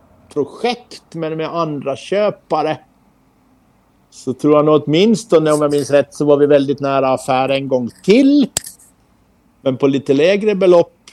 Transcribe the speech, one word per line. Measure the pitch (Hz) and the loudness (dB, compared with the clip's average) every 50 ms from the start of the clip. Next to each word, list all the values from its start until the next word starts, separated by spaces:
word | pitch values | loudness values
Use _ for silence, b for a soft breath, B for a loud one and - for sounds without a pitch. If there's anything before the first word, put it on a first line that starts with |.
| _ _ _ _ _ _ - | _ _ _ _ _ _ -8
projekt, | 151 139 - - - - 240 247 240 - - - - _ _ | -6 -6 -6 -8 -6 -6 -4 -4 -6 -10 -18 -20 -20 _ _
men | - 165 160 160 160 156 | -12 -10 -8 -8 -8 -8
med | 160 147 143 | -8 -6 -6
andra | 170 165 160 151 139 - 139 139 | -6 -6 -6 -6 -8 -6 -8 -8
köpare, | - - - 190 202 214 202 - - _ - 165 156 151 156 156 151 _ _ _ _ _ _ _ _ _ _ _ _ _ _ _ _ _ _ _ _ _ _ _ _ _ _ | -8 -8 -6 -4 -2 -2 -2 -4 -6 _ -6 -4 -2 -2 -4 -6 -8 _ _ _ _ _ _ _ _ _ _ _ _ _ _ _ _ _ _ _ _ _ _ _ _ _ _
så | _ - - 131 123 | _ -14 -10 -8 -6
tror | - - 147 151 | -2 0 2 4
jag | 151 147 | 4 4
nog | 151 151 151 143 | 4 2 2 2
åtminstone, | - 147 165 196 226 226 170 - - 180 160 156 156 | 0 0 2 2 2 2 0 -2 0 0 2 2 2
om | 151 151 | 0 0
jag | 151 147 | 0 0
minns | 147 147 139 - | -2 -2 -2 0
rätt, | 139 143 135 - - | 0 0 0 0 -4
så | - 151 | -4 0
var | 147 147 139 | 2 2 4
vi | 147 | 4
väldigt | 143 147 143 139 139 139 123 | 4 4 2 2 0 -4 -4
nära | 143 139 139 139 131 131 | -4 -4 -2 0 0 0
affär | 131 123 - - 135 127 135 131 | -2 -2 -2 -2 -2 -2 0 0
en | 139 135 139 131 | -2 -4 -4 -2
gång | 131 127 123 117 - _ - | -4 -4 -4 -6 -10 _ 0
till. | - 196 247 285 269 285 294 262 - - - - - - _ _ _ _ _ _ _ _ _ _ _ _ _ _ _ _ _ | 2 4 4 4 4 4 2 2 0 -2 -8 -12 -14 -20 _ _ _ _ _ _ _ _ _ _ _ _ _ _ _ _ _
Men | - 135 131 123 | -6 -6 -4 0
på | - 139 | 0 0
lite | 139 135 - - 139 | 0 0 -2 -2 0
lägre | 139 151 180 202 208 202 214 208 | 2 2 2 0 0 0 -2 -2
belopp. | 185 190 185 180 170 165 - _ _ _ - | 0 2 4 4 4 4 0 _ _ _ -20